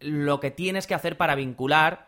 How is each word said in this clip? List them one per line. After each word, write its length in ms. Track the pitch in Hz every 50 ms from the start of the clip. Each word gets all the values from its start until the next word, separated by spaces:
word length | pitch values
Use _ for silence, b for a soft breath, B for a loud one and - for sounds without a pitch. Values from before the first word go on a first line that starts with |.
lo 400 | - 147 151 147 143 143 143 139
que 100 | 143 135
tienes 360 | 139 - 180 185 190 190 185
que 80 | - 190
hacer 240 | 160 - 170 165 -
para 160 | 175 156 143
vincular, 720 | 139 135 127 120 - 131 135 147 156 156 165 180 - -